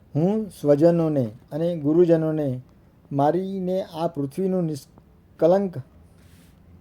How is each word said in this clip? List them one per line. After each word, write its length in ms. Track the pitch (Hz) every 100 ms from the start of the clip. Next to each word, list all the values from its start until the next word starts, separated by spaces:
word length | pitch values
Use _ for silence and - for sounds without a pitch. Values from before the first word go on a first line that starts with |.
| _ 143
હું 340 | 175 220 202
સ્વજનોને 840 | - 147 143 170 170 160 147 113 110 _
અને 260 | 147 170 170
ગુરુજનોને 840 | 139 165 170 165 156 156 143 127 - _ _ _ _
મારીને 680 | 143 147 170 190 196 180 185
આ 260 | - 160 170
પૃથ્વીનું 560 | 147 139 185 190 185
નિષ્કલંક, 1120 | 165 147 - - - _ _ - 160 190 202 139 - - - _ _ - - _ - -